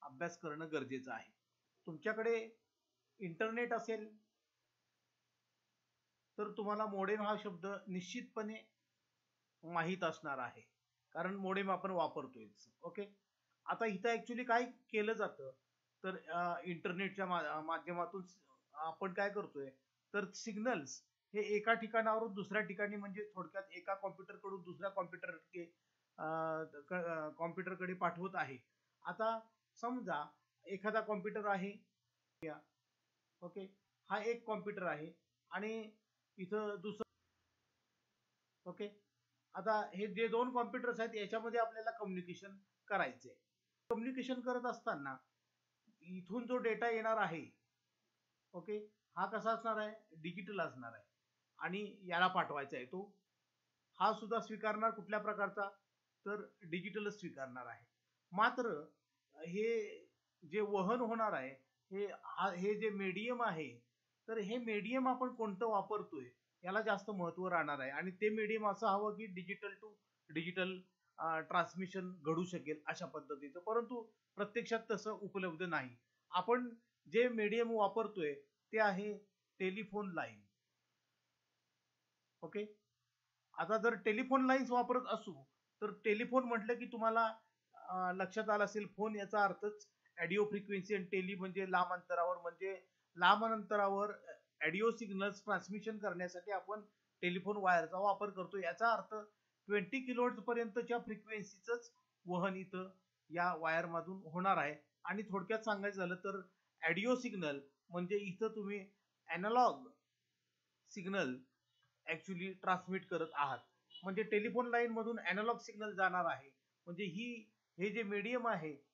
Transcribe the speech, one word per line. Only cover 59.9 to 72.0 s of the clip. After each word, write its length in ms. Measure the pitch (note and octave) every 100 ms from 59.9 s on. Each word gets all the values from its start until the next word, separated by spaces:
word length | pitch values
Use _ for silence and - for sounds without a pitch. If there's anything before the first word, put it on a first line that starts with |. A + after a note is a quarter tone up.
| F3 - _ _ _ D#3
जे 100 | G3
वहन 380 | G#3 G3+ F#3 B3
होणार 340 | A#3 A3+ A3
आहे, 180 | D#3+ C3 C3+ _ _ _
हे, 140 | F#3+ G3+ -
हा, 280 | - - F#3+
हे 240 | F3+ G3 G#3
जे 140 | G#3+
medium 540 | G3+ F#3+ F#3 A3+ B3
आहे 260 | A3+ D#3+ C#3+ A#2+ _ _ _ _ -
तर 100 | A3+
हे 200 | G3 B3
medium 500 | A3+ G#3 G3+ C4 C4
आपण 260 | B3+ B3+ B3
कोणतं 320 | G#3+ F#3+ A#3
वापरतोय 580 | G#3 F#3+ G#3 F#3+ D3+ B2 - _ _
याला 180 | F3 G3+
जास्त 280 | G#3+ G3+ G3+
महत्त्व 360 | G3 E3+ E3 F#3
राहणार 320 | F3 D3 C#3+
आहे 120 | C3
आणि 200 | C#3+ F3+
ते 180 | F#3 G#3+
medium 380 | G#3+ G#3+ A3 G#3
असं 180 | G3 A3+
हवं 260 | G3 G#3+
की 140 | G#3 A3
digital 480 | F3+ F3 G3+ G3+ G3
to 80 | G#3+ G#3 _ _ -
digital, 480 | D#3 E3 F3+ F#3 F#3 F3+ _ _ -
अ, 220 | D#3+ D#3+
transmission 720 | D#3+ F3+ E3+ E3+ F#3 F#3+